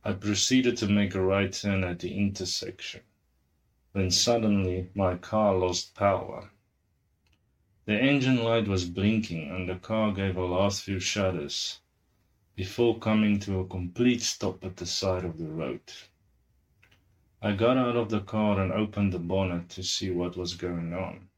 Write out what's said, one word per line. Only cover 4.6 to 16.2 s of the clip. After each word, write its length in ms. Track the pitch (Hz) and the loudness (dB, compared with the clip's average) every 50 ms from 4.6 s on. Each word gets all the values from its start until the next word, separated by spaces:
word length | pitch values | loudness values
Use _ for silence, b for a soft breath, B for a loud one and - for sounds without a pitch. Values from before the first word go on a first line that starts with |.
| 95 92 90 92 90 - - | 2 2 0 -2 -4 -6 -2
my 220 | 104 98 90 90 | 0 0 0 0
car 360 | 90 - - - 107 107 104 | -2 -6 -2 0 2 4 4
lost 440 | 95 92 90 90 90 - - - _ | 4 4 2 0 0 -2 -6 -8 _
power. 520 | - 101 101 95 - - - - - 92 - _ _ _ _ _ _ _ _ _ _ _ _ _ _ _ _ _ _ _ _ _ _ _ _ _ _ _ | 2 2 2 2 2 -2 -8 -10 -12 -14 -16 _ _ _ _ _ _ _ _ _ _ _ _ _ _ _ _ _ _ _ _ _ _ _ _ _ _ _
The 140 | - 107 104 | 0 2 4
engine 440 | 127 139 143 139 127 131 131 120 113 | 4 4 4 4 4 4 2 4 4
light 240 | 113 117 117 107 101 | 2 2 2 2 2
was 160 | 98 92 90 | 0 0 0
blinking, 680 | 87 87 95 98 104 113 107 107 - 85 82 78 71 | -2 -2 2 2 4 4 2 0 -2 -6 -6 -6 -6
and 180 | 85 92 92 92 | -6 -6 -4 -6
the 60 | 92 | -6
car 380 | 92 - - 110 110 110 107 | -8 -6 -2 0 0 2 0
gave 240 | 98 98 98 95 90 | 0 0 -2 -2 0
a 80 | 90 92 | -2 -2
last 400 | 90 90 92 98 101 98 - - | 0 2 2 2 2 0 -2 -6
few 160 | - 98 92 | -4 -4 -4
shudders, 800 | 92 - - 107 98 95 90 82 73 69 - - - - - - _ _ _ _ _ _ _ _ _ _ _ _ _ _ _ | -2 -2 0 0 0 0 0 -2 -6 -6 -6 -6 -6 -6 -8 -12 _ _ _ _ _ _ _ _ _ _ _ _ _ _ _
before 460 | - 95 95 - - 120 120 107 110 | -8 -8 -6 0 2 2 2 2 2
coming 400 | - 113 110 107 107 107 104 98 | 0 2 2 4 4 4 2 0
to 180 | 101 101 95 92 | 0 -2 -2 -2
a 80 | 92 | -2
complete 560 | 92 - 92 90 90 - - 123 123 120 - | -4 -6 -6 -6 -6 -2 2 2 4 4 2
stop 420 | - - - - 107 95 90 - - | -2 -4 -4 -2 -4 -4 -4 -6 -10
at 120 | 95 90 | -12 -10
the 100 | - 87 | -10 -8
side 380 | 85 - - - 95 92 90 87 | -6 -4 -2 0 0 0 0 -4
of 140 | 85 80 78 | -6 -6 -6
the 100 | 82 78 | -8 -8
road. 320 | 78 80 73 62 60 - _ - - - - _ _ _ | -6 -6 -6 -6 -8 -10 _ -18 -20 -20 -20 _ _ _